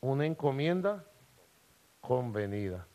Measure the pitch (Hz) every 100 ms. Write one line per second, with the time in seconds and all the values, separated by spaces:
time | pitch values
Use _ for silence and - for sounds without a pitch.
0 | 127 135 151 160 147 135 151 180 190 208
1 | 160 - - - - _ _ - _ _
2 | - 127 123 107 101 101 101 90 87